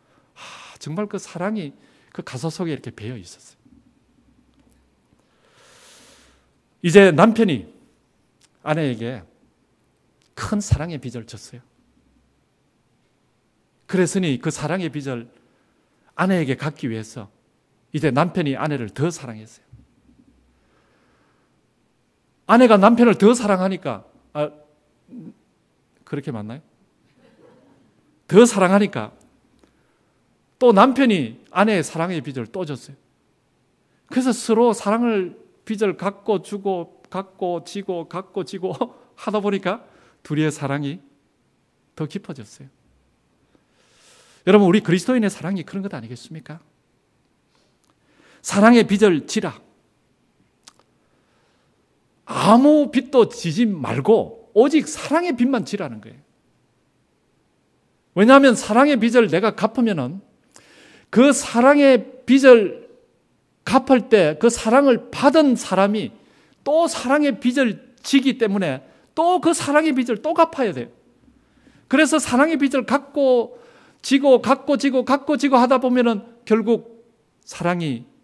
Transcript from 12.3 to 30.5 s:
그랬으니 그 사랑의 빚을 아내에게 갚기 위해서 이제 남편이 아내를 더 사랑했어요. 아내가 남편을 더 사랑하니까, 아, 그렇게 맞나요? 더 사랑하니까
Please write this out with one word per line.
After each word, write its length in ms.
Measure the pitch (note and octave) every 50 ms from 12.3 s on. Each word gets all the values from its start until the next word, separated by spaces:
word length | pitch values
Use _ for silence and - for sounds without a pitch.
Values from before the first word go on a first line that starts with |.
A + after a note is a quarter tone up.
| _ _ _ _ _ _ _ _ _ _ _ _ _ _ _ _ _ _ _ _ _ _ _ _ _ _ _ _ _ _ _ -
그랬으니 480 | F#3 F#3 F3+ E3 - G3 F3+ D#3 B2+ A#2
그 120 | - D#3+
사랑의 380 | - - D3+ D3 E3+ F#3+ F3 D#3
빚을 380 | - D3 C3+ C#3 B2+ A#2 A#2 A#2 _ _ _ _ _ _ _ _ _ _ _ _ _ _ _ _ -
아내에게 400 | - F3+ F#3+ F#3+ F3 D3+ C3 B2+
갚기 360 | - C#3+ D#3 D#3 - - A#2+
위해서 380 | A2+ A2 G#2+ - - B2 G2+ - _ _ _ _ _ _ _ _ _ _ _ _
이제 200 | - D3 - C#3+
남편이 440 | A#2+ C#3+ E3+ E3+ - F#3 D#3+ C#3 C3+
아내를 340 | - C#3 D#3 D3 B2 A#2 G2+
더 200 | - C3 D3 F3
사랑했어요. 560 | E3 - C#3 B2 A2 G#2+ G#2+ - _ _ _ _ - - _ _ _ _ _ _ _ _ _ _ _ _ _ _ _ _ _ _ _ _ _ _ _ _ _ _ _ _ _ _ _ _ _ _ _ _ _ _ _ _ _ _ _ _ _ _ _ _ _ _ _ _ -
아내가 300 | - G#3+ A#3+ B3+ A#3 A3
남편을 400 | G3 G3 A3 A#3+ A#3 A#3+ A3+ F#3
더 180 | - G3 A3 B3
사랑하니까, 720 | B3 A3 G#3 G3 F#3 F#3 G3 F#3+ F3 - C#3 A2+ F#2+ - _ _ _ _ _
아, 180 | - D3+ D3+ D3 - - _ _ _ _ _ _ _ _ _ _ B3+ A#3+ D#3+ - - _ _ _ _ _ _ _ _ _ _ _ _ _ _
그렇게 260 | - D3+ C#3+ C#3 D3+
맞나요? 300 | A#2+ G#2+ G#2 G#2+ B2 D#3 _ _ _ _ _ _ _ _ _ _ _ _ _ _ _ _ _ _ _ _ _ _ _ _ _ _ _ _ _ _ _ _ _ -
더 180 | D#3+ G#3 A#3+
사랑하니까 640 | A#3 G#3 G3+ F#3+ F3+ F#3+ G3+ G#3+ - - B2 G#2+ G#2+ _ _ _ _ _ _ _ _ _ _ _ _ _ _ _ _ _ _ _ _ _ _ _ _ _ _ _ _